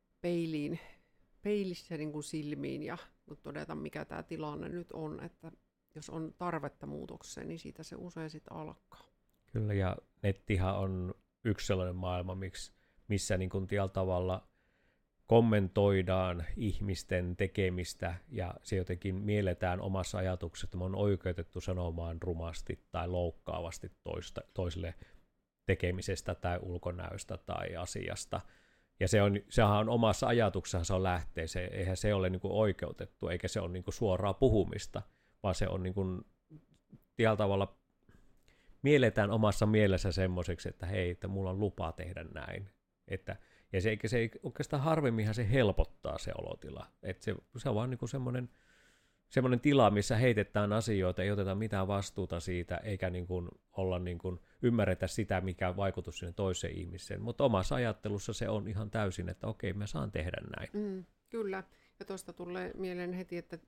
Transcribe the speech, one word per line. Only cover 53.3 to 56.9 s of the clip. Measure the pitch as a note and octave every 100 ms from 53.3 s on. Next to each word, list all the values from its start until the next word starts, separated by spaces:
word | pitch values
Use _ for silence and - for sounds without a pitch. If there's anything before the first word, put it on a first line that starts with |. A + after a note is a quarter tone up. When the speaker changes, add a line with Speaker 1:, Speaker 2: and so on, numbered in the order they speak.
| F2+ F2 - _
Speaker 2:
olla | - F#2 F2+
niinku | F2+ E2+ F#2 F2 - -
ymmärretä | A#2+ A#2 G2 F2+ F#2
sitä, | - G2+ F#2+
mikä | F#2 F2 F#2 F#2
vaikutus | G2 F2+ F2 -
sinne | F2+
toiseen | E2+ F#2+ F2+ F#2+ E2
ihmiseen. | F2